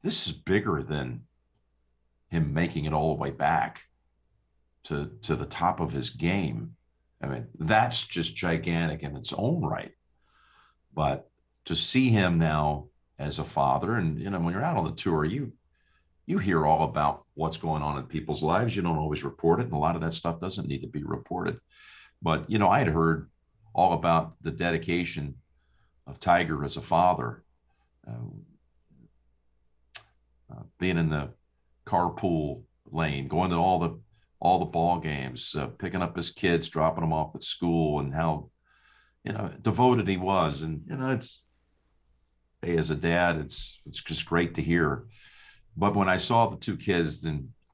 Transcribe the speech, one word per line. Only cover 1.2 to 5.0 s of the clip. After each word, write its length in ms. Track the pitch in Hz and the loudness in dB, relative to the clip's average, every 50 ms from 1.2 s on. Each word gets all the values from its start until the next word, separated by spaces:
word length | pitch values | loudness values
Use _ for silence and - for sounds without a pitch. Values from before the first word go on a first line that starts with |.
| - _ _ _ _ _ _ _ _ _ _ _ _ _ _ _ _ _ _ _ _ _ | -12 _ _ _ _ _ _ _ _ _ _ _ _ _ _ _ _ _ _ _ _ _
him 260 | - 85 78 71 71 | 0 0 0 2 2
making 300 | 78 87 82 - 78 73 | 0 0 0 0 -2 -2
it 80 | 76 | 0
all 220 | 73 76 78 80 76 | 0 2 2 2 0
the 60 | 65 | 0
way 100 | 67 69 | -2 -6
back 520 | - - 71 73 82 71 62 - - - - _ _ _ _ _ _ _ _ _ _ _ _ _ _ _ _ _ _ _ _ | -2 0 0 2 2 2 0 -2 -6 -14 -20 _ _ _ _ _ _ _ _ _ _ _ _ _ _ _ _ _ _ _ _
to, 260 | - 80 71 | -6 -4 -4